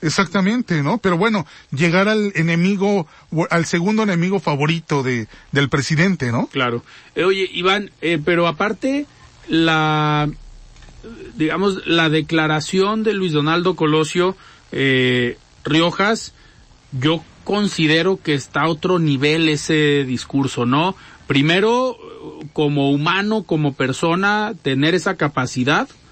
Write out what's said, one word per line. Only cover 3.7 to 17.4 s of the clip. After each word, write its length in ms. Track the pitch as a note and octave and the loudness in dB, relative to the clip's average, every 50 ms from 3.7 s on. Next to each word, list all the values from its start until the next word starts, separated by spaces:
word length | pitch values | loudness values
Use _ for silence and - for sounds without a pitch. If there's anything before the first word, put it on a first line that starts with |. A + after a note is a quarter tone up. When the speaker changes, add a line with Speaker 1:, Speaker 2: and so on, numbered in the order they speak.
| - E3+ E3+ G3+ G#3+ A3 A3 | 0 0 0 2 2 2 2
Speaker 1:
enemigo 360 | G#3 F3+ E3+ E3+ F#3 G3 F#3+ | 2 2 0 0 0 0 -2
favorito 640 | - E3 D3 C#3 D3 D3+ E3 E3+ - - D3+ C#3 B2+ | -2 -2 -2 0 0 0 0 -2 -2 -2 -2 0 0
de, 240 | C3 B2+ A#2 G#2+ - - - - - - | 0 -2 -2 -4 -6 -12 -20 -14 -4 0
del 160 | C#3 C#3+ B2 | 0 0 2
presidente, 640 | - C#3+ B2+ - D#3+ C#3+ F3 G3 F#3 - C3 A#2+ | 0 -2 -2 0 0 2 2 2 0 0 -2 -2
¿no? 160 | A#2 C3+ B3 - | -2 -2 -4 -4
Speaker 2:
Claro. 360 | - C#3 B2+ A#2+ A#2 A#2+ - - - - - - - | -2 -2 -2 -2 -2 -4 -8 -12 -20 -20 -20 -10 -4
Eh, 80 | D#3 E3 | -2 0
oye, 260 | F#3+ G3 F#3+ F#3+ - - | 0 2 0 -2 -4 -4
Iván, 380 | E3+ F3 F#3+ G3 G3+ G3+ D#3+ - - | -2 0 0 0 0 -2 -6 -12 -6
eh, 180 | - E3 E3+ D3+ D3+ | -2 -2 -2 0 0
pero 240 | F3+ F3 E3+ E3+ E3+ | 0 2 2 2 0
aparte, 580 | D#3+ - G3+ G#3 G#3+ - - C4 C#4 C#4+ D4 - - - - - - - - E4+ | 0 -2 -2 -4 -4 -2 -2 -2 -2 -2 -4 -8 -14 -20 -20 -20 -20 -20 -8 -2
la, 840 | A#3 D#3+ E3 E3 D#3+ D#3 D#3 D#3 D3+ D#3 D3+ D3+ D3+ D3+ D3+ D3 D3+ - - - - - - - - - - - - - - - - - - - - | 0 2 2 2 2 2 2 2 0 0 0 0 0 0 -2 -2 -4 -10 -16 -20 -20 -20 -20 -20 -20 -20 -20 -20 -20 -20 -20 -18 -18 -16 -18 -14 -4
digamos, 500 | - D#3 D#3 D#3 F3 G3 G3+ F#3+ - - | -2 -2 -2 0 0 0 0 0 -2 -2
la 240 | - E3 E3 E3 D#3 | 0 2 2 4 2
declaración 960 | D3+ D#3+ D3+ - E3 D#3+ D#3 D#3 D3+ D3+ D3 - - F#3 F#3+ G3+ A3 A3 G#3+ | 2 0 0 0 0 0 0 2 0 -2 -2 -2 0 0 0 2 0 0 0
de 100 | A3 G3+ | 0 0
Luis 180 | G3 F#3 F3 | 0 -2 0
Donaldo 440 | D3+ D3 C#3+ D#3 E3 F3 F3 F#3 F3 | 0 0 2 2 0 2 2 0 0
Colosio, 600 | - D#3+ D3+ D3+ D#3 D#3 D3+ - F3 F3+ F#3 F#3+ - - - - - - - | 0 0 2 2 2 0 0 0 0 0 0 -2 -6 -14 -20 -20 -20 -18 -10
eh, 640 | - C3+ C3+ C3+ C3 C3 B2+ B2+ B2 B2 A#2+ A#2+ - - _ _ _ - - | -6 -2 0 2 2 2 2 2 2 0 0 -2 -4 -8 _ _ _ -12 -6
Riojas, 680 | - D3 D#3+ E3 F3 E3 - G3 G#3 A3+ - - - - - - - - - - _ - _ _ - | 0 2 2 2 2 0 0 0 0 0 -2 -4 -14 -18 -20 -20 -20 -20 -20 -20 _ -20 _ _ -12
yo 320 | - B2+ C3 D#3 E3 D#3+ - - - - | -8 -2 0 0 0 0 -4 -12 -20 -18